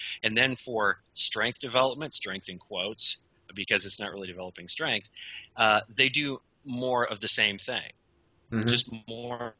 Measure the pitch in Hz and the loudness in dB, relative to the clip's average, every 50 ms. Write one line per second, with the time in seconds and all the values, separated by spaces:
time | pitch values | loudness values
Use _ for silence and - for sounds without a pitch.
0 | - - - - - 113 110 117 127 131 127 - - 127 120 110 104 98 92 - | -10 -10 -10 -2 -2 0 4 4 2 2 2 -2 -8 -4 -2 2 2 2 2 0
1 | _ _ - - - - - 110 110 120 123 - - 123 113 127 131 135 123 143 | _ _ -6 -2 -2 0 0 2 0 0 0 -4 -8 0 2 4 4 4 2 -2
2 | 156 139 - - - 101 95 95 - - 92 87 - - 104 90 92 104 113 - | -8 -8 -8 -8 -6 -6 -6 -6 -8 -10 -14 -14 -12 -10 -6 -4 -4 -4 -2 2
3 | - - - - _ _ _ _ _ _ - 101 95 - 110 98 95 98 - - | 2 2 2 0 _ _ _ _ _ _ -8 -8 -2 0 2 2 2 0 -2 -2
4 | 104 101 87 101 95 90 87 90 92 92 - - 87 87 - - 160 147 117 104 | -2 -6 -6 -6 -8 -8 -8 -8 -10 -10 -10 -12 -6 -4 -4 -2 0 0 0 0
5 | - - _ - - - - - - - - - 113 110 104 107 - - 110 117 | -2 -6 _ -16 -16 -14 -14 -16 -16 -12 0 4 6 6 6 6 4 0 0 2
6 | 131 131 123 147 147 143 135 - _ _ _ _ - 139 123 123 127 127 123 120 | 2 4 4 2 0 0 -4 -6 _ _ _ _ -12 -8 -6 -4 -2 0 2 2
7 | 113 - 110 98 110 110 - - 107 104 101 98 - - 123 101 80 - - _ | 2 0 0 -2 4 4 6 6 6 2 2 -2 -6 -6 -6 -6 -6 -8 -16 _
8 | _ _ _ _ _ _ _ _ _ - 117 110 107 120 120 120 - - 117 113 | _ _ _ _ _ _ _ _ _ -4 -2 0 2 2 2 2 2 -2 -6 -14
9 | 110 - 113 117 120 120 123 117 120 113 110 _ | -12 -12 -12 -10 -8 -8 -8 -6 -8 -10 -10 _